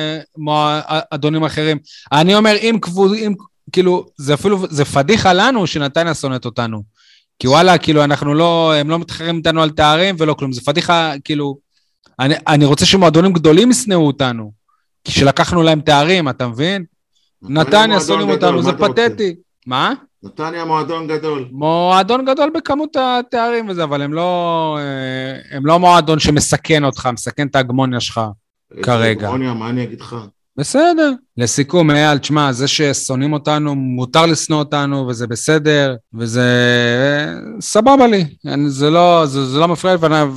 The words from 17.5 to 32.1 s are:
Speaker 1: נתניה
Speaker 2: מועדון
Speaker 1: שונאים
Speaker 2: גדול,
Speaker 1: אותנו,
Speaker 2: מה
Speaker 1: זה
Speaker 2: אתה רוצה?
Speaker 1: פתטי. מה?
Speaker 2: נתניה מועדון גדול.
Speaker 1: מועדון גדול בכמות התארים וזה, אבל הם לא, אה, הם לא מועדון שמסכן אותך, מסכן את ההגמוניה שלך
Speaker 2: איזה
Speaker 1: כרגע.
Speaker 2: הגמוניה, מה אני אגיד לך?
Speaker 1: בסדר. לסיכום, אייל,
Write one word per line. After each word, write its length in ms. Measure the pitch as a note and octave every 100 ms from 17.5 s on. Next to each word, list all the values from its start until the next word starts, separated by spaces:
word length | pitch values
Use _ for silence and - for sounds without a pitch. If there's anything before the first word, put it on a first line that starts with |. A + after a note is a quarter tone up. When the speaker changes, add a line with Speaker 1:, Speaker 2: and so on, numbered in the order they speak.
| D3
Speaker 1:
נתניה 220 | D#3+ G#3 A3
Speaker 2:
מועדון 200 | G3+ -
Speaker 1:
שונאים 220 | D#3+ D#3 -
Speaker 2:
גדול, 120 | F3+
Speaker 1:
אותנו, 80 | F3
Speaker 2:
מה 60 |
Speaker 1:
זה 80 | E3+
Speaker 2:
אתה 160 | - G#3
רוצה? 220 | G#3 A#3
Speaker 1:
פתטי. 260 | G#3+ G3+ E3+ _ _ -
מה? 260 | C3 F3+ C4+ _ _
Speaker 2:
נתניה 420 | G2+ - D#3 E3+
מועדון 420 | E3 D#3 D3 D#3+ D#3+
גדול. 420 | D#3 D#3 D3 B2
Speaker 1:
מועדון 720 | C3 D3+ E3 F3+ F#3 F#3+ B3
גדול 260 | C4 C4+ D4
בכמות 420 | D#4+ - C#4+ D#4 D4
התארים 720 | B3+ B3 B3 B3 A#3 A#3+ A3
וזה, 160 | F3+
אבל 180 | D#3 C#3+
הם 100 | C#3+
לא, 680 | D#3 F3+ F3+ E3+ E3 D#3+ D3+
אה, 760 | C#3+ C3+ C3 C3 C3 C3 - C#3
הם 100 | C#3
לא 120 | E3+
מועדון 400 | F3+ F3 D#3 D#3
שמסכן 680 | - D3 - D3 - D#3
אותך, 240 | C#3+ - B2+
מסכן 340 | A#2+ - - C#3+
את 100 | C#3
ההגמוניה 440 | B2+ B2+ C3 B2
שלך 200 | - - A2 G#2 _ _ _
Speaker 2:
איזה 120 | -
Speaker 1:
כרגע. 440 | - A#2+ A2+ G#2+ G#2
Speaker 2:
הגמוניה, 280 | B2+ C3
מה 140 | A2+ A2+
אני 140 | B2
אגיד 160 | A#2+ A2+
לך? 160 | - A#2+ G#2 _ _ -
Speaker 1:
בסדר. 560 | D3 C4 E4+ E4 D4+ B3+ _ -
לסיכום, 540 | A#2+ - C#3+ F3+ D#3
אייל, 280 | D3 D3+